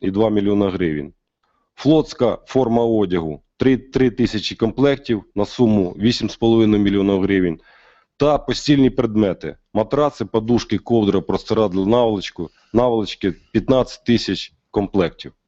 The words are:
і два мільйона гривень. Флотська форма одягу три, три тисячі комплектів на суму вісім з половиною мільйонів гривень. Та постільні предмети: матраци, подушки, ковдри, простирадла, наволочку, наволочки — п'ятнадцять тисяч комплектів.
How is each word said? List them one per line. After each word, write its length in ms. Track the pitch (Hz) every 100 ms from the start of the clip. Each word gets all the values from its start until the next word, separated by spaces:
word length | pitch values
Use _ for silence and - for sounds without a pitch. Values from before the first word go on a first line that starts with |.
і 100 | 95
два 180 | 98 110
мільйона 400 | 107 101 101 101
гривень. 440 | 92 87 73 71 _ _ _ _ _ _ -
Флотська 600 | 131 156 - - 117 - -
форма 400 | 135 120 117 117
одягу 560 | 110 98 90 80 73 _ -
три, 200 | 131 127
три 340 | - 131 127
тисячі 440 | 110 117 107 - 98
комплектів 680 | 113 120 139 135 - 107 - 101
на 100 | 104
суму 500 | - 117 107 90 -
вісім 300 | 110 117 110
з 60 | -
половиною 480 | 117 113 107 104
мільйонів 380 | 101 98 98 98
гривень. 380 | 95 98 90 78 _ _ _ _ _ -
Та 200 | 143 143
постільні 520 | - 117 - 143 131
предмети: 680 | 120 117 107 101 85 78 - _
матраци, 520 | 107 110 135 147 - 107
подушки, 520 | 113 110 117 - 104
ковдри, 440 | - 117 101 95
простирадла, 640 | - 92 - 110 107 92 95
наволочку, 640 | 120 117 104 - - 82 _ _
наволочки — 600 | 110 123 113 98 - 98 82 _
п'ятнадцять 520 | 110 - 131 120 -
тисяч 500 | - 117 - 92 - _ _
комплектів. 640 | 107 98 101 85 - 71 _